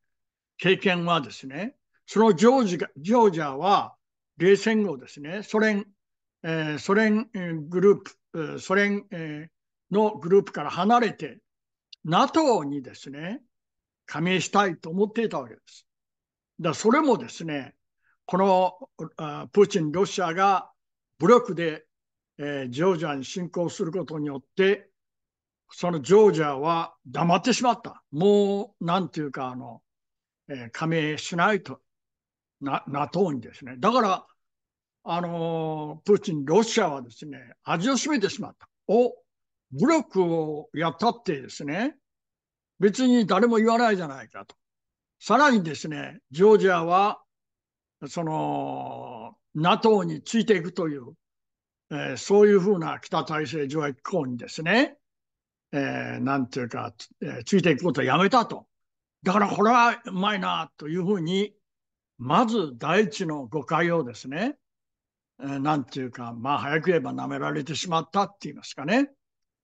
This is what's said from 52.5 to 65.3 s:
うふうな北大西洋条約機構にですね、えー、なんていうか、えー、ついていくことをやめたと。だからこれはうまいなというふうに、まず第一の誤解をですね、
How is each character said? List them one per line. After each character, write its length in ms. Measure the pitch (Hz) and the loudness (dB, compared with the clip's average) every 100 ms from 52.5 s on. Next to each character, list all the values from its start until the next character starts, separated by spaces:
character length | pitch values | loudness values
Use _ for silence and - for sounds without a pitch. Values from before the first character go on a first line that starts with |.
う 60 | 202 | 6
ふ 160 | 180 190 | 4 0
う 20 | |
な 220 | 156 127 | -2 -8
北 240 | - 170 | -6 -6
大 220 | 156 156 151 | -4 -4 -4
西 120 | 160 | -4
洋 80 | 143 | -4
条 140 | 151 | -4
約 160 | 147 131 | -4 -6
機 60 | |
構 240 | - 180 131 | -6 -4 -4
に 120 | 123 | -8
で 100 | 120 | -10
す 140 | - | -8
ね、 340 | 160 214 294 - _ _ _ _ _ _ _ | 0 2 2 -2 _ _ _ _ _ _ _
え 460 | 147 135 127 123 123 | -4 -4 -4 -8 -6
ー、 20 | |
な 180 | 123 139 | -2 -2
ん 100 | 123 | -2
て 120 | 135 | -6
い 40 | |
う 40 | 120 | -6
か、 260 | 120 113 - - _ | -8 -10 -14 -20 _
え 200 | 160 127 | -12 -10
ー、 40 | |
つ 120 | 113 196 | 0 2
い 60 | |
て 100 | 170 | 4
い 40 | 135 | 2
く 80 | |
こ 80 | 170 | 0
と 80 | - | 0
を 40 | |
や 120 | 127 143 | 0 2
め 140 | 196 | 4
た 160 | 254 220 | 2 2
と。 200 | - - _ _ _ _ _ | -6 -14 _ _ _ _ _
だ 100 | - | 0
か 80 | 196 | 2
ら 80 | 202 | 2
こ 140 | 170 | 2
れ 80 | 208 | 4
は 300 | 247 240 208 233 | 6 4 2 -6
う 60 | |
ま 220 | 185 202 208 | -4 -2 -2
い 40 | |
な 300 | 185 175 160 _ | -4 -6 -8 _
と 120 | 151 | -8
い 80 | 170 | -4
う 80 | |
ふ 100 | 180 | -2
う 60 | 202 | -2
に、 320 | 160 190 202 - _ _ _ _ _ _ | 0 -2 -4 -6 _ _ _ _ _ _
ま 300 | 120 165 233 | 0 2 2
ず 260 | 226 160 120 | 0 -4 -6
第 280 | 143 185 | -2 0
一 220 | 220 - 175 | 0 -2 -6
の 200 | 151 123 | -6 -8
誤 180 | 156 | -8
解 260 | - 160 170 | -2 0 0
を 140 | 170 | 0
で 100 | 127 | -4
す 140 | 117 131 | -10 -12
ね、 280 | 147 240 302 _ _ _ _ _ _ _ | -6 -6 -6 _ _ _ _ _ _ _